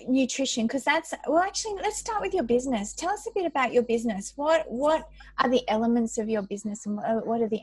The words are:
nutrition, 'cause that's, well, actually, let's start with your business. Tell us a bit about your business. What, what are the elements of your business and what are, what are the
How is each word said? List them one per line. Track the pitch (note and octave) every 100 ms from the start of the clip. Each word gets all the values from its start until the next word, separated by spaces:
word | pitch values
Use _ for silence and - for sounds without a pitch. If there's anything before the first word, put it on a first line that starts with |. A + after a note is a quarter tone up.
| -
nutrition, | C4 B3+ - C4+ - A3+
'cause | C4+
that's, | D4 D#4 D#4+ - -
well, | D#4
actually, | F#4+ G4+ A4
let's | G4 G4+ G#4
start | - G#4+
with | G4
your | F#4
business. | A#3 A#3+ C4 A#3+ G3+
Tell | - E4
us | G#4 A4+
a |
bit | G#4
about | E4+ C#4 B3
your | A#3+
business. | A#3 A#3 A#3 G3 -
What, | - D4 D#4+ -
what | A#3 C#4+ D#4 - - - -
are | B3+
the | B3 -
elements | G#3+ A#3 A#3+ A3+ -
of | G#3+
your | A3
business | G3 G3+ G#3+ G3+ G#3
and | G#3
what |
are, | G#3+ A3+
what | G#3+ A3+
are | A3+
the | G#3+